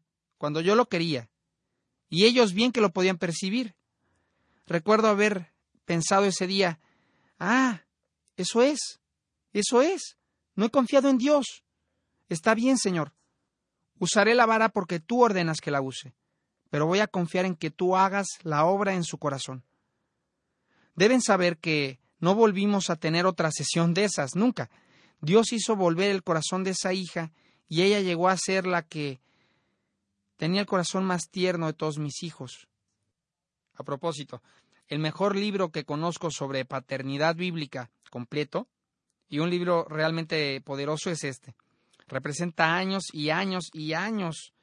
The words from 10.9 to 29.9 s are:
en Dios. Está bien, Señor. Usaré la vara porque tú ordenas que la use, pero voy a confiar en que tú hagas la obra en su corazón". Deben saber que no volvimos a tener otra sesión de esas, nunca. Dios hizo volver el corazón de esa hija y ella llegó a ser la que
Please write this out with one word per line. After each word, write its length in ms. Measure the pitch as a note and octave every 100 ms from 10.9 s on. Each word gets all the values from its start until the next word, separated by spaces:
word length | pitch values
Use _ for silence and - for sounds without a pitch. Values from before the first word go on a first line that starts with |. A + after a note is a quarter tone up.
| C#4 C4+
en 100 | B3+
Dios. 460 | C#4 D4 - - _ _ _ _ _ _ -
Está 260 | E3 A3
bien, 240 | A3+ B3+ C4
Señor. 340 | G3 F3 D3 - _ _ _ _ _ _ _ -
Usaré 360 | F3 G#3+ G#3
la 120 | A#3+ A3+
vara 220 | A3 A3
porque 300 | G#3 F3+ E3+
tú 220 | - B3
ordenas 380 | A#3 F#3 E3 D#3
que 100 | -
la 100 | C#3
use, 340 | C3+ - C3 - _ _ _ _ _
pero 160 | D3 D#3
voy 140 | F#3+
a 60 | G#3+
confiar 380 | F#3+ E3+ F3+
en 120 | F#3 F3
que 140 | D#3
tú 260 | - F3+ F#3
hagas 300 | F#3+ G3+ F#3+ -
la 220 | E3 D3
obra 300 | E3 G3 G3+
en 100 | F#3
su 140 | E3 D3
corazón". 460 | D3 C3+ - C3 - _ _ _ _ _ _ _ _ _ _ _ _
Deben 280 | E3 G#3 B3+
saber 340 | A3+ F#3+ F3 E3+
que 440 | E3+ D3+ C3+ C3 _ -
no 160 | E3+
volvimos 560 | G#3 A3+ F#3+ G#3 G3+ F3+
a 60 | E3
tener 280 | D#3 E3
otra 260 | F#3 E3+ D#3+
sesión 440 | D3+ C#3 E3+ E3+
de 100 | E3+
esas, 320 | G#3 - C#3 F3
nunca. 340 | B3 - B2 _ _ _ _ _
Dios 300 | D3+ G#3 A3
hizo 220 | A#3 G3+
volver 360 | G#3 F3 E3 G3+
el 120 | G3
corazón 420 | F3+ D#3+ - F#3
de 80 | F#3+
esa 200 | F3+ F#3
hija 400 | F#3+ F3 E3+ D#3+ _ _ _ -
y 140 | D#3+
ella 180 | G3 G#3
llegó 280 | F#3 E3 F#3
a 80 | F#3
ser 300 | - F#3+ F#3
la 160 | F3
que 380 | D#3+ D#3 C#3+ C3 _ _ _ _ _ _ _